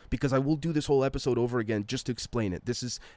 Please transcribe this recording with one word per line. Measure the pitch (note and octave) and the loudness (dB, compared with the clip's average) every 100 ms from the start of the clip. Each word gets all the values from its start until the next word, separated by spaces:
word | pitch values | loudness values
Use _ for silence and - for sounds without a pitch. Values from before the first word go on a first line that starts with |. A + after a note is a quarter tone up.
| - | -6
because | B2+ C#3+ | -2 2
I | C3 | 2
will | C3+ D#3 | 2 0
do | E3 | 0
this | D3+ C#3+ | 0 2
whole | C#3 | 4
episode | C3+ C3+ C#3 A#2 | 2 0 0 2
over | A#2+ A#2+ | 2 0
again | G#2+ G#2+ G#2 | 0 -2 -2
just | C3 - | -4 -4
to | |
explain | A#2+ - A#2+ G#2 | -6 -4 -2 -2
it. | F2+ - | -2 -4
This | A#2+ | -4
is | B2 - - | -4 -8 -12